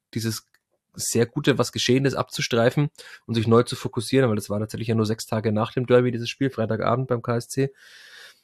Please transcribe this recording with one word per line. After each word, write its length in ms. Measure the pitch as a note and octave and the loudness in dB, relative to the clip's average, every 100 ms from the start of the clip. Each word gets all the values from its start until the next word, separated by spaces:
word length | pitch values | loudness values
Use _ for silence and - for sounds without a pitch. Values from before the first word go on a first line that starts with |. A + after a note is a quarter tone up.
| _ | _
dieses 340 | A#2 A2+ A2 - _ _ _ _ | -6 -4 -6 -12 _ _ _ _
sehr 300 | - - A2+ | -10 -4 0
Gute, 320 | A#2 - D3 B2 | 0 0 0 2
was 160 | B2 | 0
geschehen 320 | - - B2+ | -2 2 2
ist, 120 | C#3 - | 2 0
abzustreifen 760 | - - C#3 A#2 A#2 D3+ D3 - - - | -4 -6 -2 2 2 2 -2 -4 -20 -20
und 100 | - | -4
sich 120 | A2+ A2 | -2 4
neu 160 | A#2 | 4
zu 140 | B2 - | 4 -4
fokussieren, 520 | A#2+ - A2 C3 B2+ | -6 -6 0 2 2
weil 80 | G#2+ | 0
das 140 | - | -2
war 80 | G#2 | -6
tatsächlich 300 | G#2+ A2+ A2+ | -4 -6 -2
ja 60 | |
nur 120 | A2+ G#2+ | 0 0
sechs 180 | A2 | -2
Tage 260 | - A2 A2 | -4 -2 0
nach 220 | G#2 A#2 | 0 -2
dem 140 | - B2 | -2 4
Derby, 240 | B2 B2 | 4 4
dieses 180 | A#2 A#2 | -2 -6
Spiel, 220 | - C3+ | -2 -4
Freitagabend 580 | - A2 A2 F#2 A#2+ C3 | -2 -2 -2 0 0 0
beim 140 | A#2+ | -4
K 140 | A#2 A#2 | -2 -4
S 120 | - | -4
C. 240 | - C#3 - - - - - - - | -4 -4 -4 -20 -20 -20 -20 -20 -20